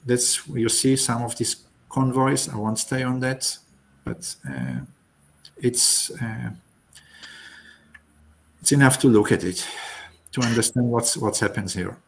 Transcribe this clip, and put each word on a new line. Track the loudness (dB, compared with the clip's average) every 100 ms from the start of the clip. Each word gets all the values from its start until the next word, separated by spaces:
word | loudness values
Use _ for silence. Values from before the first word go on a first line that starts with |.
| 0
that's, | 0 2 -2 -4
you | -2 0
see | 2 2
some | 2 0 -2
of | -4 -4
these | -4 -4 _ _ _
convoys. | 0 0 2 2 2 -2
I | -4
won't | -4 -2
stay | -2 -2
on | -2 -2
that, | -2 -2 -4 -6 _ _ _ _
but, | -12 -10 -10 -10 -10
uh, | -6 -6 -6 -10 _ _ _ _ _ -20 -4
it's, | -2 0 0 0 -2 -6
uh, | -8 -6 -10 -10 _ _ _ -20 _ -20 -20 -20 -20 -20 -20 -20 _ -20 _ _ _ _ _ _
it's | 2
enough | 6 6 8
to | 6
look | 6 6
at | 2
it, | 0 -4 -8 -10 -12 -14 -18 _ -10
to | -2
understand | 0 2 0 0 0
what's, | 0 0 -2
what's | -2 0
happens | 0 -2 -6
here. | -4 -6 -8